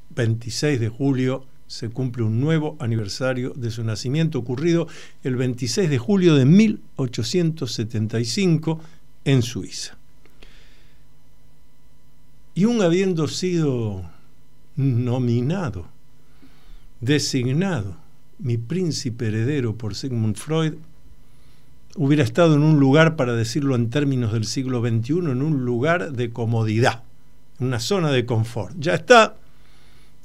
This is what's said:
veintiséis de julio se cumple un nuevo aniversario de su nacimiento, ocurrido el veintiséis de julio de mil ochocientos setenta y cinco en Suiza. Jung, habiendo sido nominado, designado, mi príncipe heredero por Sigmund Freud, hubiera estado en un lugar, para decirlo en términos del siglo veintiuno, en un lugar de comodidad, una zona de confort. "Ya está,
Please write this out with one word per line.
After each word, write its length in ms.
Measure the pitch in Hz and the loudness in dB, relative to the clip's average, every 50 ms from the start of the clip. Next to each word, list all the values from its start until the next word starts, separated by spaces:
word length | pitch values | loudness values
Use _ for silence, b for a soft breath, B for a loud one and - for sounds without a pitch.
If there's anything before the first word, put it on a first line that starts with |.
| - - | -16 -8
veintiséis 680 | - - 120 113 113 113 117 110 - - 156 151 147 117 | -2 0 0 0 0 -2 -4 -6 -4 -2 0 0 2 2
de 100 | 113 104 | 0 -2
julio 560 | 117 - 139 139 135 123 127 127 131 135 - - - - - | -2 0 0 2 2 2 2 0 -2 -2 -6 -10 -14 -16 -14
se 220 | - - - - 113 | -14 -10 -8 -8 -6
cumple 320 | 117 127 127 127 117 123 | -4 -4 -4 -4 -2 -2
un 180 | 113 110 110 113 | 0 0 2 2
nuevo 380 | 135 156 165 156 151 151 151 - | 2 2 2 2 0 -2 -4 -4
aniversario 720 | 135 113 117 110 104 101 - - 131 131 131 127 123 135 - | -2 -2 0 -2 -2 -4 -4 -2 -2 0 0 -2 -4 -4 -6
de 160 | 139 120 113 | -6 -6 -4
su 120 | 110 120 113 | -4 -4 -4
nacimiento, 540 | 113 107 101 - 123 135 160 165 156 - | -4 -4 -2 -2 -2 0 0 0 0 0
ocurrido 500 | 131 120 117 127 123 156 175 165 170 165 B B B B B B B - | -2 -2 -2 -2 0 2 2 2 2 0 B B B B B B B -4
el 120 | 139 127 | -2 0
veintiséis 540 | 120 131 127 120 120 131 113 - 208 196 156 | 0 0 0 -2 -2 -4 -2 0 2 2 2
de 80 | 143 | 2
julio 380 | 120 113 - 202 190 180 175 156 | 2 2 2 4 6 6 8 8
de 100 | 139 127 | 8 8
mil 380 | 135 165 202 220 214 - - - - - | 10 10 10 8 6 4 0 -6 -10 -6
ochocientos 760 | - 135 117 - - 110 - - 180 170 165 160 160 135 110 - | -4 -4 -4 -2 -4 -4 0 0 2 2 2 0 -2 -4 -6 -4
setenta 460 | - 113 107 - 107 110 104 - 113 | -4 -4 -2 -2 -2 -2 0 0 -2
y 60 | 120 | -2
cinco 540 | 117 - 208 190 180 160 156 156 160 160 160 B B B B B B - - - | 0 0 2 4 4 4 4 2 0 -2 -4 B B B B B B -16 -4 0
en 160 | 147 139 127 | 4 4 4
Suiza. 560 | 113 - - 120 - - - - - - - - - - - - b b b b b b b b b b b b b b b b b b b - - - - - - - - - - - - - - - - - - - - - - - - - - - - | 4 2 -2 -6 -8 -8 -10 -10 -10 -12 -12 -14 -16 -16 -16 -16 b b b b b b b b b b b b b b b b b b b -16 -16 -16 -16 -16 -16 -16 -16 -16 -16 -16 -16 -16 -16 -16 -16 -16 -16 -16 -16 -16 -16 -16 -16 -16 -16 -8 0
Jung, 280 | 160 196 233 240 226 190 | 2 2 4 4 4 4
habiendo 440 | 165 165 185 196 190 180 160 151 | 4 4 4 4 2 2 2 0
sido 800 | 117 - - 185 185 175 165 160 143 127 120 113 107 98 92 87 82 b b b b b b - - - - - - - | 0 -2 -2 -2 0 2 2 2 2 2 0 0 -2 -4 -6 -8 -10 b b b b b b -16 -16 -16 -16 -16 -8 -2
nominado, 1120 | - 135 139 120 117 123 120 120 131 127 120 117 120 120 135 180 202 175 120 90 90 80 - - - - - b b b b b b b b b b b b b b b b - - | 0 2 2 2 2 2 2 0 2 2 2 2 2 2 0 0 -2 -2 -4 -4 -6 -10 -12 -14 -16 -16 -16 b b b b b b b b b b b b b b b b -10 -4
designado, 960 | 120 120 151 143 147 - - 131 117 127 131 156 190 196 175 123 101 98 85 - - - - - - - - | 0 2 2 2 2 0 0 0 0 2 2 2 2 2 0 -2 -4 -6 -8 -12 -14 -16 -16 -16 -16 -16 -12
mi 200 | - 196 123 117 | -6 -2 -2 -2
príncipe 720 | 117 117 117 170 185 185 170 - - - 120 110 - 123 107 | -2 -2 -2 -2 0 0 0 -2 -2 -4 -6 -4 -2 -2 -2
heredero 460 | 104 110 113 131 151 143 120 113 104 | 0 0 0 0 0 0 0 -2 -2
por 200 | 107 113 104 101 | -4 -6 -6 -6
Sigmund 400 | - - 139 123 117 110 110 101 | -6 -6 -4 -2 0 0 0 0
Freud, 380 | - - 151 156 160 160 156 156 - - - - - - - - b b b b b b b b b b b b b - - - | -2 -4 -2 0 0 0 0 -2 -6 -10 -16 -16 -16 -16 -16 -16 b b b b b b b b b b b b b -16 -10 -4
hubiera 280 | - 143 135 151 151 135 | 0 2 4 6 4 4
estado 300 | 113 - 185 170 165 156 | 4 4 6 6 8 8
en 80 | 143 | 8
un 180 | 151 156 156 143 | 8 8 8 8
lugar, 360 | 139 135 135 156 160 165 160 | 8 8 8 8 6 6 4
para 180 | 156 131 120 117 | 2 0 2 2
decirlo 400 | 113 113 113 - 156 139 139 131 | 2 0 0 0 0 0 2 2
en 160 | 120 120 117 | 2 2 0
términos 440 | 120 147 147 139 135 127 120 104 107 | 0 0 2 2 2 2 0 0 0
del 120 | 117 110 | 0 -2
siglo 360 | 107 - 143 127 127 127 120 | -2 -2 -4 -2 -2 -2 0
veintiuno, 500 | 117 123 113 113 113 120 151 185 180 151 | 0 0 0 0 0 0 0 0 0 0
en 100 | 127 127 | 0 0
un 240 | 143 160 156 131 127 | 2 0 0 0 0
lugar 460 | 123 123 117 131 160 170 180 190 170 | 0 0 2 2 2 2 2 0 -4
de 180 | 139 120 123 117 | -4 -4 -4 -4
comodidad, 720 | 117 123 117 113 117 113 110 110 107 113 117 120 - - - - - - - - - - - - - | -2 -2 0 0 2 2 2 2 4 4 4 4 2 0 -6 -14 -16 -16 -16 -16 -16 -16 -16 -14 -8
una 220 | - 123 131 127 113 | -4 -4 -2 -2 -2
zona 320 | - - 202 190 165 147 | -2 0 0 2 2 2
de 160 | 139 127 117 | 2 2 2
confort. 480 | 120 120 110 110 117 - 117 95 92 - | 2 0 0 0 -2 -4 -6 -8 -8 -8
"Ya 160 | 185 135 175 175 | -4 -2 -2 -2
está, 440 | 160 - - 247 233 - - - - b b b b b b b b b b b b b b b b | 0 6 8 8 10 8 6 2 -6 b b b b b b b b b b b b b b b b